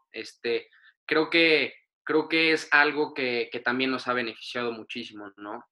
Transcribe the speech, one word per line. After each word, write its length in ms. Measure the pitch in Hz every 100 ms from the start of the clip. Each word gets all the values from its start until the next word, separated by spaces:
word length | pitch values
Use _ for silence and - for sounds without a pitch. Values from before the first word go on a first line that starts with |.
| _
este, 560 | 110 107 - 120 113 - _ - _ -
creo 220 | 151 156
que, 440 | 170 165 151 120 - _ _
creo 240 | - 156 151
que 240 | 160 160
es 160 | 156 -
algo 420 | 147 147 143 143
que, 340 | 147 127 120 113
que 100 | 120
también 300 | 120 123 131
nos 160 | 127 123
ha 60 |
beneficiado 580 | 123 113 107 - 123 120
muchísimo, 600 | 113 107 123 117 107 101 101
¿no? 280 | 104 117 -